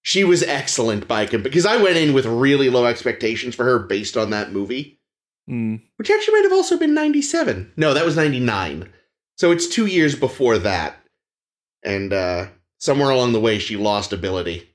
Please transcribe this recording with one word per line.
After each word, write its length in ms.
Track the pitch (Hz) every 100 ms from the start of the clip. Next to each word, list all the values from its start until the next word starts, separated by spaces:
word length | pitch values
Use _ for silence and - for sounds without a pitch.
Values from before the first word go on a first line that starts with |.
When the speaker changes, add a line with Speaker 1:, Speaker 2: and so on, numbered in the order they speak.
Speaker 1:
she 220 | - 196
was 200 | 185 175
excellent 640 | - 143 143 - 113 107 -
by 160 | 110 104
com-, 180 | 113
because 220 | 104 156 196
I 100 | 233
went 220 | 196 165
in 160 | 151
with 120 | 135 117
really 440 | 117 135 143 135
low 160 | 123 120
expectations 680 | 117 123 117 110 113 123
for 120 | 117 123
her 140 | 120
based 360 | 98 101 101 113
on 140 | 107
that 240 | 104 107
movie, 480 | 98 98 127 143 _ _ _ _ _ -
Speaker 2:
Mm. 320 | 123 110 110 _ -
Speaker 1:
which 120 | 220
actually 260 | 415 427 427
might 80 | 392
have 80 |
also 240 | 381 370 339
been 160 | 320
ninety-seven. 800 | 302 302 294 285 339 254 92 95 -
No, 180 | 156
that 120 | 139 170
was 100 | 156
ninety-nine. 760 | 156 127 123 101 90 76 95 _ _ _ _ -
So 140 | 175
it's 160 | 170 -
two 200 | - 208
years 280 | 180 151 139
before 420 | 131 - 123 110
that. 360 | 98 90 78 - _ _ _ _ _ _ _ _
And, 300 | - 98 98
uh, 340 | 98 90 87 95 _ _ _
somewhere 300 | - 139 139
along 240 | 131 123
the 60 | 113
way, 180 | 113 104
she 160 | - 104
lost 360 | 104 101 98
ability. 560 | 98 95 92 87 85 -